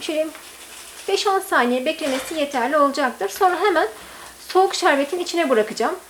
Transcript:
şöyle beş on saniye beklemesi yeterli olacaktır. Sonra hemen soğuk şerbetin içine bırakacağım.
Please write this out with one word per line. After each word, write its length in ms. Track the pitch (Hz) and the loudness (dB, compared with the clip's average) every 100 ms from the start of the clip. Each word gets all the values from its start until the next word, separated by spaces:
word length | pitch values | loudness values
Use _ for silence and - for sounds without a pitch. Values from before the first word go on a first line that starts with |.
şöyle 280 | - 311 311 - - - - - - - - | -6 -2 -2 -6 -18 -20 -20 -18 -18 -14 -4
beş 180 | 392 415 | -2 2
on 140 | 381 | 0
saniye 460 | 381 320 240 254 254 | 2 2 2 2 -2
beklemesi 480 | 320 302 262 - | -2 -2 -4 -4
yeterli 440 | 320 285 262 240 302 | -4 -2 -2 0 4
olacaktır. 500 | 285 277 262 233 392 | 2 2 -2 -2 -6
Sonra 320 | - 370 349 | 2 4 4
hemen 280 | 415 320 427 - - - - - - | 2 2 0 -4 -18 -18 -20 -20 -2
soğuk 260 | 370 381 | 4 4
şerbetin 440 | 381 349 285 277 359 | 4 2 2 0 -4
içine 320 | 349 339 311 | -4 -2 2
bırakacağım. 460 | 226 214 - 240 359 | 2 2 0 -2 -4